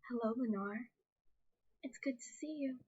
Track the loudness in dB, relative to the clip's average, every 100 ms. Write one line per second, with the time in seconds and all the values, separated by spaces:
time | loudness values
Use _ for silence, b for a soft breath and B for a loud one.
0 | 0 2 2 4 4 4 2 -2 -6 _
1 | _ _ -20 _ _ _ _ _ -10 -4
2 | -2 -2 -6 -8 -4 0 0 -2